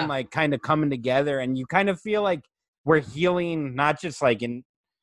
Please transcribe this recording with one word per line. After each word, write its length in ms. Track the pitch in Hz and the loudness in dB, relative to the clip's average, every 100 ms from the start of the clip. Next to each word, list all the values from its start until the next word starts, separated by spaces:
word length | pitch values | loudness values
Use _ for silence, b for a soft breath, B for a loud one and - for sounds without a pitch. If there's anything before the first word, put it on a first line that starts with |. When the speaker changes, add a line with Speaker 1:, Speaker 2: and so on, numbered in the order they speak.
Speaker 1:
Yeah. 40 | 151 | 0
Speaker 2:
like, 240 | 135 123 | -2 -4
kinda 280 | - 151 135 | -2 0 0
coming 320 | - 156 151 | 0 0 0
together, 500 | 135 120 127 147 139 | -2 0 0 2 -2
and 160 | 127 131 | -2 -4
you 80 | 127 | 0
kind 220 | 175 196 | 0 2
of 120 | 190 | 0
feel 220 | 214 214 | -2 0
like 220 | 202 170 - _ _ _ | 0 -2 -6 _ _ _
we're 160 | 139 156 | 2 2
healing, 720 | 123 131 175 180 175 165 139 | 2 0 0 2 0 -2 -4
not 260 | 127 147 156 | 0 2 0
just, 220 | 175 139 | -4 0
like, 180 | 139 113 | 2 2
in, 220 | 117 120 - _ _ _ | -2 -8 -12 _ _ _